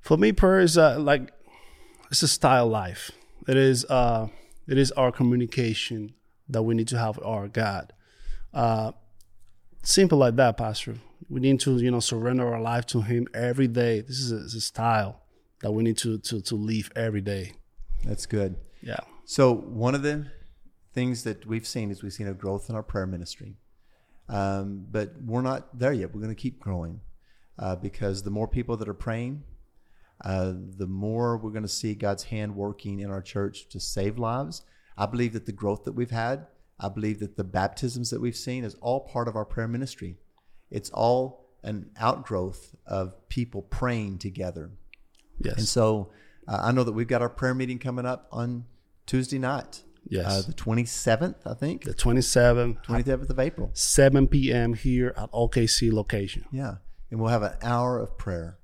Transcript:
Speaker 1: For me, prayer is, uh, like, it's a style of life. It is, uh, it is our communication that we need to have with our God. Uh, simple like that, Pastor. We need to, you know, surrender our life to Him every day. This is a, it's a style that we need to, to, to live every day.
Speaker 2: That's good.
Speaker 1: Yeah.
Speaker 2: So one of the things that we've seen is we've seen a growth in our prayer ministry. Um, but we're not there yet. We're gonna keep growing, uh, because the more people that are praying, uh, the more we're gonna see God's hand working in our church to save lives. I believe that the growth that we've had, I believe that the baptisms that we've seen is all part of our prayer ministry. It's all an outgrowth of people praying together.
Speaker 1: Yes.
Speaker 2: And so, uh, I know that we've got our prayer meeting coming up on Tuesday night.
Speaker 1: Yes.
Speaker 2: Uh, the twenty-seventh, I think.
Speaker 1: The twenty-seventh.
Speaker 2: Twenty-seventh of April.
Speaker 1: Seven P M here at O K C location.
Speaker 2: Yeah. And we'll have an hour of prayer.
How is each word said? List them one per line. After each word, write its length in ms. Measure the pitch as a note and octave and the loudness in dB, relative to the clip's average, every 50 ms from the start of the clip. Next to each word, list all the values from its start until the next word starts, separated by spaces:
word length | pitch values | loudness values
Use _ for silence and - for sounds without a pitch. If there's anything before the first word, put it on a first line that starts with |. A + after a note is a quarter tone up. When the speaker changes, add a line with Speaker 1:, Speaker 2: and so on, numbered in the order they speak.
Speaker 1:
For 180 | _ - D#3+ D#3+ | _ 4 4 6
me, 140 | G3 G#3+ G#3 | 6 6 6
prayer 280 | - - F#3 F#3+ F#3+ | 6 6 8 8 8
is, 160 | F#3 F3 D#3+ | 6 8 8
uh, 220 | E3+ D#3+ D3+ B2+ C#3+ | 8 8 8 8 6
like, 340 | D3+ C#3+ D3 D3 B2+ - - - - - - - - - - - - - - - - - | 4 4 4 2 2 -4 -14 -20 -20 -20 -20 -20 -20 -20 -20 -20 -20 -20 -20 -20 -14 -2
it's 120 | C3+ - - | 0 2 2
a 60 | C#3+ | 2
style 380 | - - - C#3 B2+ B2+ A#2+ | 2 4 4 6 6 6 6
of 60 | A#2 A2 | 4 2
life. 380 | G#2+ G2 F#2 G#2 - - - - - - _ - - - - | 0 -2 -4 -8 -10 -12 -14 -16 -18 -20 _ -20 -12 -2 2
It 80 | C3 | 4
is, 300 | C3+ C3+ C3+ C3 A#2+ B2 | 6 8 6 6 4 2
uh, 420 | - C#3 B2+ B2 A#2 A#2 A2+ A2 G#2+ - - - - - - - - | 2 4 4 4 4 4 2 0 -4 -8 -14 -20 -20 -20 -18 -6 0
it 80 | C#3 | 4
is 160 | C3 C#3 C3 - | 4 4 4 4
our 180 | - C3 B2+ | 4 2 2
communication 1000 | A#2+ - C3 A#2+ B2 B2 B2 A#2 - - B2 A2+ A2 - - - A#2+ A2 G#2 G#2+ - _ _ _ _ _ _ - | 4 4 4 4 4 4 2 0 0 0 0 0 0 -2 -4 -4 -6 -6 -8 -10 -12 _ _ _ _ _ _ -4
that 120 | C3+ A2+ A2 | -2 0 2
we 120 | A2+ A#2 | 2 2
need 140 | A2+ A2+ A2+ | 2 2 0
to 100 | B2+ A#2 | 0 -2
have 180 | A#2 A2 G#2 | 0 -2 -2
with 80 | - - | -4 -6
our 240 | G#2 A2 G#2+ G2+ G2+ | -6 -4 -4 -6 -4
God. 460 | - A#2 A2+ G#2 G2 F#2 - - - _ _ _ _ _ - - - - - - - | -2 0 0 0 -2 -4 -8 -10 -16 _ _ _ _ _ -6 -4 -4 -4 -4 -6 -2
Uh, 400 | C#3+ A#2+ A#2 A2+ A2 A2 A2 - - - - - - - _ - - - - - - _ - - - - | 2 2 4 4 2 0 -4 -6 -10 -18 -20 -20 -20 -20 _ -20 -20 -20 -20 -20 -20 _ -20 -14 -6 0
simple 360 | - - - G3 F3+ E3 C#3+ | 2 6 6 8 8 8 8
like 180 | C3+ B2 A2+ | 6 6 6
that, 220 | B2 C3 A#2+ A2+ - | 6 6 6 4 2
Pastor. 380 | A#2+ A2 G#2+ - - - A2+ A#2 - - - _ - - | -2 -4 -4 -4 -6 -8 -10 -12 -14 -20 -20 _ -14 -8
We 100 | C#3 C3 | -4 0
need 180 | B2+ C3+ C#3 B2+ | 4 4 4 4
to, 180 | - C#3+ C3 B2 | 4 2 2 4
you 120 | A#2+ B2+ | 4 2
know, 100 | B2 A#2+ | 2 2
surrender 520 | A2+ - B2+ A2+ A2+ A#2+ B2+ B2+ B2 A#2+ A#2 | 0 0 -2 0 0 0 2 2 2 0 0
our 80 | A2+ | -2
life 240 | A2+ A2+ A#2 A#2+ A#2+ - | -2 0 0 0 -2 0
to 120 | - B2 | 0 0
Him 260 | G#2+ G#2 A#2+ A#2+ A#2+ - - | 0 2 0 0 0 -2 -4
every 340 | - A#2+ B2 B2 C3 C3+ | -2 -2 0 2 2 2
day. 360 | B2 A#2 B2 A#2+ A#2 A2+ G#2+ A2 | 2 4 2 2 2 2 0 -2
This 160 | C3+ C3 C3 | -4 -8 -6
is 120 | C3+ B2 | -4 -4
a, 140 | A#2 G#2+ - | -4 -4 -6
it's 100 | - A2+ | -8 -8
a 60 | A2+ | -6
style 600 | A2 - - - A2+ A#2 A#2 A2 G#2 F#2+ - - _ _ _ _ _ _ _ _ - | -6 -6 -4 0 2 2 4 2 2 0 -6 -12 _ _ _ _ _ _ _ _ -4
that 100 | G#2 G#2+ | -2 0
we 100 | A2 A2+ | 2 2
need 140 | A#2 A2 - | 2 2 0
to, 200 | - A#2+ A2 A2 | 0 -2 -4 -4
to, 240 | - - A#2 G#2+ F#2+ | -4 -6 -6 -6 -4
to 120 | - A#2 | -4 -4
live 380 | G#2+ G#2 A2 A2+ A2 G2+ - - | -4 -2 -2 -2 -2 -4 -4 -6
every 280 | - A#2 A2+ G#2+ G#2 G2 | -4 -4 -2 -2 -2 -2
day. 320 | G2+ G2+ G2 F#2 G2 - - - _ _ - - - - - - | -2 -4 -4 -6 -8 -12 -18 -20 _ _ -16 -6 -2 -2 0 0
Speaker 2:
That's 220 | A2+ G#2+ - - | 0 -2 -4 -4
good. 300 | - - G#2+ G2+ F#2+ F#2 - - - - - - | -4 -2 0 0 -2 -2 -6 -12 -14 -18 -16 -12
Speaker 1:
Yeah. 180 | A#2 A2+ - - - - - - | -8 -8 -8 -8 -12 -18 -20 -14
Speaker 2:
So 300 | - - - C#3 B2+ A#2+ | -8 4 6 6 6 6
one 400 | G#2 F#2 - B2+ G#2+ A2+ B2 C3 | 4 -2 -8 -4 0 0 0 0
of 80 | C#3+ C#3 | 2 0
the 240 | D3 D3 D3+ D3 C#3 - - - - - _ - - _ _ _ _ - | -2 -2 -2 -6 -8 -12 -14 -16 -20 -20 _ -20 -20 _ _ _ _ -4
things 320 | - B2 B2+ B2 A2+ A#2+ | -2 -2 -2 -2 -4 -4
that 220 | A2+ G#2+ - - | -6 -8 -8 -6
we've 200 | G#2+ A2+ A2+ A2 | -6 -6 -6 -6
seen 240 | - - B2 A2+ G2+ | -6 -6 -6 -6 -6
is 120 | G2 - - | -6 -8 -10
we've 100 | G2+ F#2 | -12 -10
seen 160 | - G#2+ G2+ | -8 -8 -8
a 60 | G2 | -8
growth 340 | F#2 - G2 G2 G2+ - - | -6 -4 -4 -4 -4 -4 -6
in 80 | A2+ | -8
our 60 | A2 G#2+ | -8 -6
prayer 240 | - - G#2+ F#2+ | -6 -4 -4 -4
ministry. 500 | F#2 F#2 F2 F2 - - - - - - - _ _ _ _ _ _ - _ _ _ _ - _ - | -4 -4 -6 -8 -10 -12 -14 -14 -18 -18 -20 _ _ _ _ _ _ -20 _ _ _ _ -20 _ -6
Um, 580 | - G2+ G2 G2 G2 G2 G2 G2+ G2+ G2 F#2 G#2+ | -4 -2 -2 0 -2 -2 -4 -6 -8 -10 -12 -6
but 240 | G#2 A2 G#2+ G2+ - - C#3 | -4 -4 -4 -4 -6 -12 -8
we're 160 | A#2 A2 A#2+ | -4 -2 0
not 380 | B2+ B2+ C3 C3 - - - B2 | 0 0 -2 -4 -6 -12 -8 -2
there 160 | B2 C3+ D3 | 0 0 0
yet. 200 | A#2+ F#2 - - | 0 -2 -4 -8
We're 60 | G#2 | -8
gonna 140 | G#2+ A2 A2 | -8 -8 -8
keep 260 | - - C3 - - | -6 -8 -8 -8 -8
growing, 400 | - G#2+ F#2+ F2+ E2 E2 E2+ A2 - - - - _ _ _ _ - _ _ - | -8 -6 -4 -4 -4 -6 -10 -12 -14 -16 -18 -20 _ _ _ _ -20 _ _ -10
uh, 180 | - F#2+ F#2 | -6 -6 -6
because 460 | F2+ F#2+ G2 - - - G2+ G2 F#2+ G2+ | -4 -6 -8 -6 -4 -4 -4 -4 -4 -6
the 80 | G#2 | -6
more 160 | G2+ G#2 A2 | -4 -4 -2
people 300 | A2 - B2 A#2+ A#2+ A#2+ | -2 -2 -2 -2 -2 -4
that 120 | G#2+ A2 G#2 | -4 -4 -8
are 60 | G2+ | -8
praying, 480 | - - B2 A2+ A2+ A#2+ B2 C#3 D3 C#3+ - - - - _ _ - _ _ - _ - _ _ _ - | -8 -6 -6 -4 -4 -4 -6 -8 -10 -12 -16 -20 -20 -20 _ _ -20 _ _ -20 _ -20 _ _ _ -6
uh, 300 | F#2+ F#2+ F#2+ F#2 F#2 F#2 | -4 -2 0 0 -2 -4
the 320 | F#2 F#2+ F#2+ F#2+ G2 G2+ | -6 -10 -14 -10 -8 -6
more 520 | F#2 F#2+ F#2+ G2+ G#2+ A2 A#2 A#2+ A#2+ A#2 A2+ | -6 -4 -4 -4 -2 -2 0 0 0 0 -2
we're 120 | A2 A2 | -4 -6
gonna 160 | G#2+ A2+ G#2+ | -6 -6 -6
see 280 | G2 - - - A2 G#2+ | -6 -6 -4 -4 -4 -4
God's 300 | G#2 - G2+ G2+ G2 - | -2 -2 -2 -2 -2 -4
hand 300 | - - G#2+ G#2+ G#2 G2+ | -8 -6 -6 -6 -6 -4
working 460 | G2+ G2+ G2+ G#2 - - G2+ G2 G2 | -4 -6 -6 -6 -8 -10 -8 -8 -6
in 100 | G2+ G2+ | -6 -6
our 120 | G2 F#2+ F#2 | -6 -8 -8
church 460 | - - G#2 G2+ G2 - - - _ | -6 -4 -4 -4 -4 -4 -8 -20 _
to 100 | - B2 | -12 -10
save 380 | - - - - G2 G2+ G#2+ A#2+ | -8 -4 -2 0 0 -2 -2 -2
lives. 440 | A#2 A2+ A#2 B2+ C#3+ D#3+ D#3+ - - _ _ _ _ _ - | -4 -2 -2 -4 -4 -6 -10 -14 -16 _ _ _ _ _ -6
I 100 | - G2+ | -4 -4
believe 260 | G2+ A#2 A#2+ A#2+ A#2 A2 | -2 0 0 0 0 -2
that 140 | A2+ - | -6 -8
the 60 | - G2+ | -8 -10
growth 320 | G2 G#2 G2+ G#2 G#2 - | -4 -2 -2 -2 -2 -4
that 80 | - B2+ | -8 -4
we've 180 | A#2+ A#2+ B2 | -4 -4 -4
had, 360 | A#2+ A2+ A2+ A#2 C3 C#3+ D#3+ - _ _ _ _ _ _ | -2 -4 -2 -2 -4 -4 -6 -16 _ _ _ _ _ _
I 100 | F2+ G2 | -8 -8
believe 320 | G2 A2 G#2+ G#2+ G#2+ G#2 | -6 -4 -4 -4 -4 -4
that 160 | G#2+ G2+ - | -6 -10 -6
the 80 | - G2 | -8 -8
baptisms 640 | F#2 F#2+ F#2 F#2+ G2 - - - B2+ A#2+ B2 A#2+ - | -4 -2 0 0 0 -2 -2 -4 -4 -4 -4 -6 -4
that 100 | A#2+ A2+ | -4 -2
we've 160 | A2+ A#2+ A#2 | -4 -4 -4
seen 280 | - - - B2+ B2+ A#2+ | -4 -8 -8 -6 -6 -6
is 100 | G#2+ - - - | -8 -10 -6 -4
all 180 | A#2+ B2 C3+ | -2 -2 -2
part 280 | - - - B2 A#2 A#2 | -4 -6 -6 -4 -4 -2
of 80 | G#2+ | -4
our 80 | A2 G#2+ | -6 -6
prayer 240 | - - - A2+ A2+ | -6 -4 -4 -4 -4
ministry. 480 | A#2 A#2 C3+ C3 - - - F2 F2+ - - _ _ _ _ _ - - _ _ | -4 -4 -6 -6 -10 -12 -12 -12 -12 -14 -20 _ _ _ _ _ -20 -20 _ _
It's 200 | - - G2+ - | -8 -8 -8 -6
all 600 | - - A2 A#2 B2 B2+ C3 C3 C3 - _ _ _ _ - | -2 2 2 4 4 2 2 -2 -6 -14 _ _ _ _ -10
an 280 | - A2 G#2 - - - - | -8 -8 -8 -8 -12 -10 -2
outgrowth 760 | A2 A#2 - - C3 - A2 F#2+ F2+ F#2 F#2 - - - - - _ | 0 0 0 0 -4 -4 -4 -2 -2 -4 -6 -10 -16 -20 -20 -20 _
of 420 | - G2+ F#2+ F#2+ F#2 F#2+ - _ _ | -6 -4 -4 -4 -4 -8 -16 _ _
people 340 | - - A#2+ A#2 - G2+ G2 | -4 -4 -4 -4 -6 -12 -8
praying 560 | _ - - - B2 A#2+ A#2 G#2+ G2+ F#2+ F2+ | _ -4 -2 -2 -2 -2 -2 -4 -6 -6 -8
together. 520 | - G#2 F2+ - F#2+ F2+ E2+ E2+ D2+ E2+ G2 - - - - _ - _ _ _ _ _ - - | -8 -10 -6 -6 -6 -6 -6 -8 -12 -12 -14 -18 -20 -20 -20 _ -20 _ _ _ _ _ -8 -4
Speaker 1:
Yes. 200 | - - A2+ A#2 | -4 -2 -2 0
Speaker 2:
And 80 | A2+ | -2
so, 460 | - - B2 A2+ A2 A2 G#2+ G2 - - _ - - _ - - | 0 2 4 4 4 2 0 -2 -6 -12 _ -20 -20 _ -20 -10
uh, 140 | - G#2+ - - | -6 -4 -2 0
I 100 | A2+ B2 | 2 2
know 120 | B2+ B2 | 2 2
that 80 | A#2 G#2+ | 2 0
we've 160 | A2 A#2+ A#2 | -2 -2 0
got 140 | C3 A#2+ A#2+ | 2 0 0
our 60 | A#2+ | 0
prayer 260 | A#2+ - C3 B2+ B2+ | -2 -2 -2 -2 0
meeting 240 | C3 C3 B2 B2+ B2 | 0 -2 -4 -6 -6
coming 280 | - C3 B2 B2+ B2 | -6 -6 -6 -4 -4
up 220 | B2 B2+ B2 - - | -4 -6 -6 -8 -12
on 340 | - A2+ A#2+ A#2+ B2 A#2+ A#2+ A#2+ - _ _ _ _ _ _ | -8 -6 -4 -4 -6 -8 -10 -14 -20 _ _ _ _ _ _
Tuesday 320 | - - C3 B2+ B2 - C3+ | -2 0 0 0 0 -2 -2
night. 440 | C3 B2+ C#3 C3+ - - - - - - _ _ _ | -2 -2 -2 -4 -6 -10 -16 -20 -20 -20 _ _ _
Speaker 1:
Yes. 200 | - - F#2+ F2 | -4 -4 -2 0
Speaker 2:
Uh, 160 | G2 G2 G2 F#2 | 0 0 0 -2
the 60 | - - | -2 -6
twenty-seventh, 960 | - - A2+ A2 A#2 A#2+ A#2 - - - - A2+ A2+ E3 F#3 - - - | -6 -2 0 0 0 0 -2 -4 -2 2 2 2 4 2 -2 -4 -6 -8
I 80 | - B2+ | -10 -6
think. 300 | - - D3 F3+ - - | -4 -4 -4 -4 -4 -6
Speaker 1:
The 100 | C#3+ B2+ | -6 -2
twenty-seventh. 880 | - - - A#2 C3 B2 - - B2+ A#2+ B2 A#2+ A#2+ A#2+ A#2+ A2+ - - | 2 2 4 4 4 2 4 6 6 8 8 6 6 2 0 -2 -4 -4
Speaker 2:
Twenty-seventh 480 | - A#2+ A#2+ B2 C3+ C3+ B2+ - - | -2 0 0 2 0 0 -2 -2 -4
of 100 | C#3 C3 | -2 0
April. 300 | B2+ D#3 - - - - - | 0 -2 -2 -4 -6 -6 -2
Speaker 1:
Seven 560 | - - - - - C#3 C3+ C3+ C#3 C#3 C3 | -2 0 2 6 8 8 8 8 8 6 6
P 240 | - C#3+ C3 C3 B2 | 6 4 4 4 4
M 220 | A#2+ A#2 A#2 A#2 | 4 2 2 0
here 400 | G#2+ - C3 B2+ B2 B2 B2 - | 2 2 2 2 4 2 0 -2
at 140 | - G2+ - - | -4 -8 -6 -2
O 160 | A2+ A#2 A2 | 0 0 2
K 180 | - B2+ A#2 | 4 2 4
C 240 | A2+ - - A#2 A#2 | 4 4 4 4 4
location. 540 | A2 G#2+ G2+ - - G#2 G2+ G2 - - - - - | 2 2 0 0 -2 -2 -2 -4 -6 -8 -8 -6 -6
Speaker 2:
Yeah. 240 | C3 C#3 B2 F#2+ F#2 - - - - - - | -6 -6 -6 -8 -10 -12 -14 -12 -12 -12 -8
And 80 | - A2+ | -4 -2
we'll 120 | A2+ A2+ | 0 2
have 120 | A#2+ A#2 G#2 | 2 2 2
an 140 | G2 - - - | 0 -4 -4 -2
hour 360 | A#2 A#2+ A#2+ B2 B2 B2 A#2 | 0 0 2 2 0 0 -2
of 200 | A2 G#2+ - - | -2 -4 -6 -6
prayer. 400 | - - F#2 E2+ E2 E2+ F2+ - | -4 -4 -4 -4 -6 -8 -12 -16